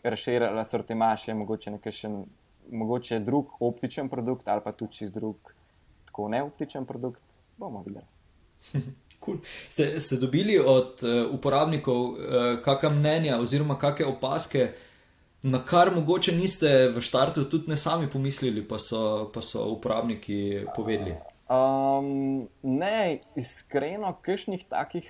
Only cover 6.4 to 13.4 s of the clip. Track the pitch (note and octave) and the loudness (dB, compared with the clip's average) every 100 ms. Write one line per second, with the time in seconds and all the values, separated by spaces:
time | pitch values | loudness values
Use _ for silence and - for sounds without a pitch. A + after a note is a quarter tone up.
6.4 | C#3+ - C#3+ C#3+ B2+ A#2+ B2 B2 _ _ | -4 -6 -10 -8 -10 -8 -8 -10 _ _
7.4 | _ - G3 G#2+ F#2+ G2+ - _ _ _ | _ -16 -14 -12 -12 -14 -18 _ _ _
8.4 | _ _ - D3 C3+ - _ - - G3+ | _ _ -8 -6 -6 -10 _ -16 -8 -8
9.4 | - - - - C#3+ D#3 - C3 B2+ C#3+ | -10 -16 -6 0 0 2 2 2 2 2
10.4 | G3+ G3 C3+ C3 B2+ - A#2+ A#2+ A#2 C3+ | 4 6 8 6 4 -2 0 2 0 -2
11.4 | C#3+ C3+ D#3+ D3+ C#3 B2 B2 A#2+ C3+ B2+ | 2 2 2 2 2 2 0 -4 0 2
12.4 | A#2+ A#2+ - C#3 D#3 D3 D3+ D#3+ D#3+ A#2+ | 2 0 2 2 2 4 4 4 2 0